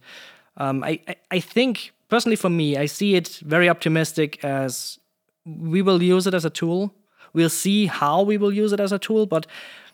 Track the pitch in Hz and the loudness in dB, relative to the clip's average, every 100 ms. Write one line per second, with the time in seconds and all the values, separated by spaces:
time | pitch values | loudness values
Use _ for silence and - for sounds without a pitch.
0 | - - - - _ - 139 135 143 156 | -14 -20 -20 -20 _ -8 -4 -4 -4 -6
1 | - 180 - 185 - - 262 214 - _ | -8 -14 -6 -4 -2 0 0 -2 -10 _
2 | _ 226 233 214 185 170 151 139 147 - | _ 0 2 0 0 0 0 0 -2 -2
3 | 202 190 165 - 151 160 175 165 165 160 | 0 2 0 -8 -2 4 4 2 2 0
4 | 156 - 151 - 143 139 135 123 - - | 0 0 -2 -4 -4 -2 -4 -6 -12 -16
5 | _ _ _ _ - 160 165 175 190 180 | _ _ _ _ -16 -10 -2 0 4 4
6 | 180 180 185 185 160 - 170 180 202 - | 4 4 2 0 -2 -4 -2 -2 -4 -8
7 | _ _ - 160 165 - 185 208 196 - | _ _ -6 0 0 0 0 2 2 0
8 | 143 165 202 208 202 202 214 202 196 196 | 0 2 2 2 0 0 0 0 -2 -2
9 | - 220 208 165 156 - - - - | -2 0 0 -2 -4 -12 -20 -20 -20